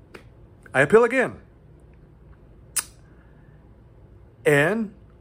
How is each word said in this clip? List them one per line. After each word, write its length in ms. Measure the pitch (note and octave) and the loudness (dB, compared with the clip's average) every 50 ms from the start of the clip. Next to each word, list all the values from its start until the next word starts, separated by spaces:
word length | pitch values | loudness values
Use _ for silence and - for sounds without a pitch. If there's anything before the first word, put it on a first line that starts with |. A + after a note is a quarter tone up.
| - - - - - - - - - - - - - - - | -20 -20 -20 -20 -20 -20 -20 -20 -20 -20 -20 -20 -16 -6 -2
I 80 | C3 | -2
appeal 220 | C#3 D3 G3 A3 A#3+ | 0 4 4 4 4
again. 340 | A#3 B3 C4 A#3 D3 G2+ - - - - - - - - - - - - - - - - - - - - - - - - - - - - - - - - - - - - - - - - - - - - - - - - - - - - - - - - - - - - - - | 2 0 -2 -4 -4 -6 -14 -20 -20 -20 -20 -20 -20 -20 -20 -20 -20 -20 -20 -20 -20 -20 -20 -20 -20 -20 -20 -20 -20 -20 -20 -20 -14 -12 -12 -12 -12 -16 -20 -20 -20 -20 -20 -20 -20 -20 -20 -20 -20 -20 -20 -20 -20 -20 -20 -20 -20 -20 -20 -20 -20 -20 -20 -20 -20 -14 -6 -2
And 480 | D3+ D3 C#3+ C#3+ E3 G3+ A3+ A3 F#3+ - - - - - - | 0 2 2 2 0 -2 -4 -6 -10 -12 -18 -20 -20 -20 -20